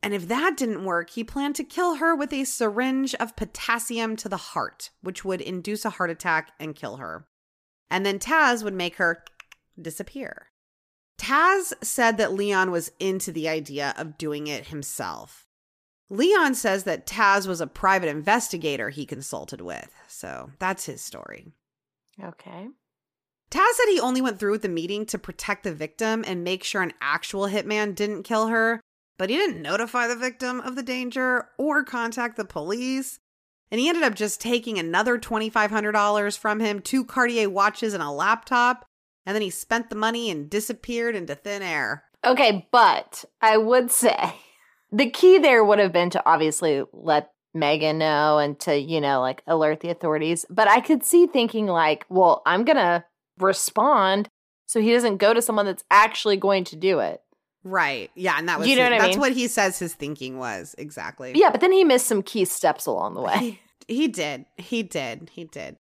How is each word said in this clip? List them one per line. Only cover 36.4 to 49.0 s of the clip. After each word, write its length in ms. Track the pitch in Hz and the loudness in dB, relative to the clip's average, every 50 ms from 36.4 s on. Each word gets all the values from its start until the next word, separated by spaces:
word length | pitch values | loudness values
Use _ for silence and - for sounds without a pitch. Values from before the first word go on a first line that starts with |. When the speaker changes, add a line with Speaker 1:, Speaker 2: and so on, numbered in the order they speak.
| - 220 208 214 | -4 -4 -2 0
Speaker 1:
him, 220 | 226 214 208 208 | 0 -2 -2 -4
two 240 | - - - 262 254 | -6 -2 -2 -2 -2
Cartier 440 | 254 - 262 247 247 240 233 220 202 | -2 0 0 0 2 2 0 0 0
watches, 460 | 190 196 196 208 208 - - 220 202 | 0 0 0 0 0 -2 -6 -4 -2
and 80 | 185 160 | -4 -4
a 80 | 147 | -4
laptop. 720 | 143 143 165 196 220 226 - - 262 240 240 247 247 247 - _ _ _ _ _ _ _ _ | -4 -2 0 0 0 0 -2 -2 0 2 2 2 2 -2 -6 _ _ _ _ _ _ _ _
And 100 | - 196 | -4 -4
then 60 | 214 214 | -2 -2
he 80 | 185 | -4
spent 400 | 170 - - _ 226 233 233 233 | -6 -10 -6 _ -2 -2 -2 -4
the 60 | - | -6
money 320 | 214 214 220 233 240 233 220 | -2 -2 -2 -2 -2 -4 -4
and 220 | 180 151 143 151 | -6 -6 -8 -4
disappeared 640 | 196 208 214 - 240 - - - 240 233 233 233 233 | -4 -4 -4 -4 -10 -10 -8 -8 -6 -4 -4 -4 -4
into 220 | 202 175 151 143 | -6 -6 -8 -10
thin 260 | - _ 208 202 202 196 | -10 _ -10 -8 -8 -6
air. 400 | 180 165 151 135 107 120 147 _ _ _ _ - | -4 -4 -4 -2 -4 -6 -8 _ _ _ _ 2
Speaker 2:
Okay, 400 | 233 254 254 277 226 208 190 - _ - | 2 4 6 6 4 4 2 -2 _ 6
but 520 | 247 226 190 - - - _ - - - - _ _ | 8 8 8 6 4 -2 _ -14 -16 -16 -16 _ _
I 180 | - 220 220 220 | 4 6 6 6
would 340 | 220 220 247 254 254 240 - | 6 6 4 4 4 4 0
say 420 | - - 233 - - - - - - - _ _ _ _ _ _ _ _ _ - | 2 4 4 2 2 -2 -4 -4 -8 -20 _ _ _ _ _ _ _ _ _ 0
the 160 | 208 - 233 | 0 2 2
key 300 | 233 - - 370 370 381 | 2 6 10 10 10 10
there 240 | 294 302 254 233 220 | 10 8 8 8 8
would 140 | 202 208 202 | 8 8 6
have 140 | 202 190 170 | 6 4 4
been 180 | 180 175 180 | 2 2 2
to 120 | 175 147 - - | 0 0 4 4
obviously 540 | 165 156 156 156 151 - 180 160 147 139 139 - - | 4 4 4 2 0 0 0 0 0 0 -2 -6 -10
let 380 | - - 165 151 151 147 - _ _ _ _ _ | -10 0 2 2 2 2 -2 _ _ _ _ _
Megan 440 | 160 151 143 151 156 156 156 151 160 | -2 2 2 2 2 2 0 0 2
know 400 | 160 156 151 147 151 151 151 151 | 2 2 2 4 4 4 4 4
and 200 | 147 147 147 147 | 4 2 -2 -6
to, 160 | - - 151 | -2 0 0
you 240 | 143 139 147 165 160 | 0 0 0 -2 0